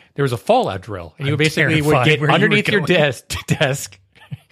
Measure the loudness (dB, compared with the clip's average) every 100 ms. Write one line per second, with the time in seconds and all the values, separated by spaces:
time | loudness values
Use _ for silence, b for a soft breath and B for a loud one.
0 | B -4 -4 -2 0 0 0 -6 -10 -12
1 | -14 -8 -4 0 0 0 0 0 2 2
2 | 4 2 2 2 2 2 0 -2 0 2
3 | 2 -2 -8 -10 -6 -2 0 -2 -10 -18
4 | _ B B B B